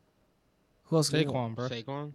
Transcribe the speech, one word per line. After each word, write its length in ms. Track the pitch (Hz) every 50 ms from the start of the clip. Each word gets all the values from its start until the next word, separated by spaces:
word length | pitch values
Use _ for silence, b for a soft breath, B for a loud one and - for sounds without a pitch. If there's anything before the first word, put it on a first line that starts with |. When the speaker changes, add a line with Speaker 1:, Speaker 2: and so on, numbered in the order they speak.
| _ _ _ _ _ _ _ _ _ _ _ _ _ _ _ _ _
Speaker 1:
Who 120 | - 160
else? 120 | 160 147 139
Speaker 2:
Saquon, 460 | 143 156 156 139 131 131 120 117 113
bro. 120 | 113 123
Speaker 3:
Saquon? 440 | 127 123 117 113 135 139 143 147 147